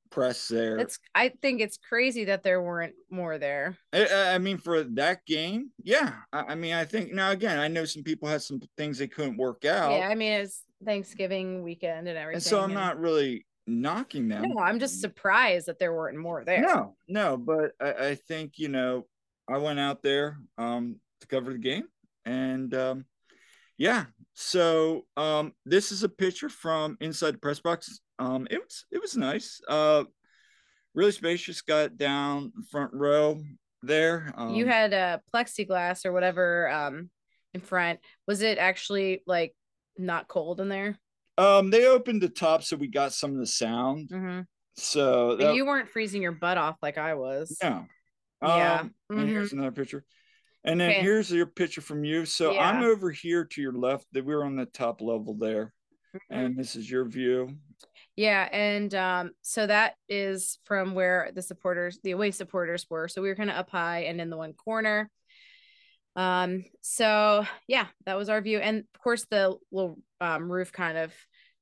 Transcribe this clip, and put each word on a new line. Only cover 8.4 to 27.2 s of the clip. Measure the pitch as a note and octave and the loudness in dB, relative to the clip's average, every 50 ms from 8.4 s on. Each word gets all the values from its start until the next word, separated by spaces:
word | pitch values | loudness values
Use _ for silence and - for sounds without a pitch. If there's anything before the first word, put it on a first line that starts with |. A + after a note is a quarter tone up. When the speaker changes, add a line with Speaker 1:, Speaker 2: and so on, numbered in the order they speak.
Speaker 1:
some | - - C#3+ B2+ - - _ | -4 -6 -8 -10 -10 -10 _
things | - D3+ D3+ C#3 B2 | -6 -6 -6 -4 -4
they | C#3 - | -6 -6
couldn't | - - D3 C3+ A2 A2+ | -4 -4 -4 -4 -2 -2
work | C3 B2+ A2+ - - | -2 -2 -2 -2 0
out. | D3+ F#3 G3 E3 C#3 | 0 2 2 2 2
Speaker 2:
Yeah, | C#3+ E3+ F#3 G3 | 2 2 2 0
I | A3 | 0
mean, | A3 A3 G#3+ | 0 0 0
it's | G#3+ G3+ G3+ G3 - - - _ _ _ G3 | 0 0 -2 -4 -10 -16 -18 _ _ _ -6
Thanksgiving | A3 G#3 G3+ F#3+ - - - F#3+ F#3 G3 F#3+ F#3 F#3 F#3 F#3 | -4 -4 -4 -4 -8 -6 -6 -4 -4 -2 -4 -4 -6 -6 -8
weekend | F3 E3+ E3+ E3 F3+ E3 D#3+ D#3+ F3 F3 | -8 -10 -8 -6 -6 -6 -6 -6 -8 -8
and | E3 D#3+ | -8 -8
Speaker 1:
And | D3+ D#3 E3 E3+ | -8 -8 -6 -6
so | - - G#3+ G3 | -2 0 2 2
Speaker 2:
everything, | |
Speaker 1:
I'm | F#3+ G3 | 2 0
Speaker 2:
and | G3 | -2
Speaker 1:
not | G3+ F#3+ F3+ D3+ D#3 | -2 -2 -2 -2 -2
really | E3 E3 D#3+ D3+ C#3+ C3 A#2+ G#2+ - _ _ _ _ | 0 2 2 2 2 0 -2 -6 -8 _ _ _ _
knocking | A2+ A#2 A#2 C3 D3+ F3+ A3+ C4+ - - D4 A#2 A2 | -4 -2 -2 0 -2 -2 -4 -4 -6 -4 -2 -2 -2
them. | G#2 - E4+ F#4+ | 0 0 -2 -2
Speaker 2:
No, | D4 G#3+ | 0 0
I'm | F3 F#3 A3+ A3+ | 2 2 2 0
just | C4+ C4 F#3 F#3+ | -2 -4 -4 -4
surprised | G3+ G3+ - - - G3 G3 A#3 B3+ G#3+ F3+ F3 E3+ F3 | -6 -6 -6 -2 2 4 4 6 6 4 2 2 0 -4
that | - - | -4 -2
there | F#3 E3+ E3 | -2 -2 0
weren't | D#3+ D#3+ - - D3+ | -2 -4 -6 -6 -8
more | E3 E3+ E3+ C#3+ A2 | -8 -6 -6 -6 -2
there. | D#3+ F#3 - | 2 2 4
Speaker 1:
No, | C#4+ F4+ F4 D#3+ G#2 G2+ - _ _ - | 4 4 4 2 0 -4 -10 _ _ -6
no, | F#3+ G#3+ G3+ D#3+ C3 B2 | -2 0 0 0 0 0
but | A#2+ D#3 D#3 D#3 D3+ C#3+ - - | 0 0 0 2 0 0 -2 -2
I, | C3+ C#3+ - A#2 C3+ C#3+ | -4 -2 -2 0 -2 -2
I | C#3+ | -2
think, | C#3+ - - E3 D#3 D#3 D3 - - | -4 -6 -8 -8 -8 -8 -10 -8 -8
you | D#3 C#3+ | -6 -2
know, | C#3 C3 B2+ B2+ B2+ B2 A#2+ - _ _ _ _ _ _ _ - | -2 0 0 0 -2 -2 -6 -10 _ _ _ _ _ _ _ -4
I | C3 | -4
went | C#3 D3 D3+ D3 C#3+ | -2 -2 -2 -2 0
out | C#3+ C#3 C#3 - | -2 -2 -2 -2
there, | - C#3 C#3 C#3+ D3 D3+ D3+ C#3+ A2 - _ - | 0 0 2 2 0 -2 -4 -10 -16 -14 _ -6
um, | A#2 A#2 A#2+ A#2+ A#2+ A#2+ A2 - _ _ _ _ | -4 -2 -2 -2 -4 -6 -8 -10 _ _ _ _
to | - | -8
cover | - C3+ C3 B2 A#2+ | -4 -4 -2 -2 -4
the | C3 A#2+ | -6 -4
game. | A2 B2+ C#3+ G#3 E4 - _ _ _ _ _ _ _ | -2 -2 -2 -2 -6 -8 _ _ _ _ _ _ _
And, | A#2+ B2+ C3 C3 C3 C3 C3 C3 A#2+ C3 | -6 -4 -4 -2 -2 -4 -4 -4 -4 -2
um, | C3 C3 C3 C3 C3 C3 - _ _ _ _ _ _ _ _ _ _ _ _ _ - | -2 -2 -2 -2 -4 -8 -14 _ _ _ _ _ _ _ _ _ _ _ _ _ 0
yeah, | A3+ A3+ B3 A3 - - _ _ - _ _ | 0 2 2 0 -2 -4 _ _ -20 _ _
so, | - - - - F3+ E3+ E3 D#3+ D#3+ D#3+ D#3+ D#3+ - - _ _ | -10 -6 0 2 4 4 6 6 4 4 2 0 -2 -6 _ _
um, | C#3+ D3+ D#3 D#3 D3+ D#3 D3 - _ - | -2 0 0 0 0 0 -2 -8 _ 0
this | C#3 E3 G3 G#3 - | 2 4 4 4 2
is | G#3 F#3+ | -2 -2
a | A3 G3 | -2 -2
picture | - - F#3+ F#3 F3+ - D4+ C#4+ | -2 0 -2 -2 -2 -4 -8 -10
from | - - - D#3+ D#3+ D#3 D#3 D3+ - - | -10 -6 -4 -2 0 0 -2 -4 -6 -6
inside | D3+ D#3+ D3+ - | -8 -8 -4 -2